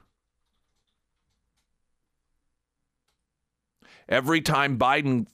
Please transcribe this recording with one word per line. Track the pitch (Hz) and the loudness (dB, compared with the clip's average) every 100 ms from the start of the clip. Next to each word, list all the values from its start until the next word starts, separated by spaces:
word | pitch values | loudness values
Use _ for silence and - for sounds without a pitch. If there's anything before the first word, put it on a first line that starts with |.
| _ _ _ _ _ _ _ _ _ _ _ _ _ _ _ _ _ _ _ _ _ _ _ _ _ _ _ _ _ _ _ _ _ _ _ _ _ _ - - - | _ _ _ _ _ _ _ _ _ _ _ _ _ _ _ _ _ _ _ _ _ _ _ _ _ _ _ _ _ _ _ _ _ _ _ _ _ _ -20 -20 -4
Every | 127 131 165 | -2 0 0
time | 156 139 143 123 | 0 0 0 0
Biden | 127 151 139 123 104 | 0 0 0 -2 -2